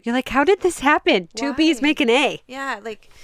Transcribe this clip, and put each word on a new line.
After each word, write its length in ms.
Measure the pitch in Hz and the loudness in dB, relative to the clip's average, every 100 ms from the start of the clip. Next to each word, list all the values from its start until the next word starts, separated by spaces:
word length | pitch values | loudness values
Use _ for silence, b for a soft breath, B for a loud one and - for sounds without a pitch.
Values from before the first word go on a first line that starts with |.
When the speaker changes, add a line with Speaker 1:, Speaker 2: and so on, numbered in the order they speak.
Speaker 1:
You're 100 | - | -4
like, 140 | 247 - | -4 -2
"How 160 | 247 | 0
did 160 | 285 392 | 2 2
this 180 | 370 - | 0 0
happen? 480 | 262 311 - 226 175 | 2 2 2 0 -2
Two 180 | 220 277 | -8 -6
B's 240 | 269 320 254 | 0 0 2
Speaker 2:
Why? 80 | 285 | 0
Speaker 1:
make 120 | 311 | 0
an 100 | 233 | 2
A." 320 | 294 - - - | 2 2 -4 -12
Speaker 2:
Yeah, 320 | 262 269 220 | -12 -10 -10
like, 280 | 220 214 - B | -10 -14 -18 B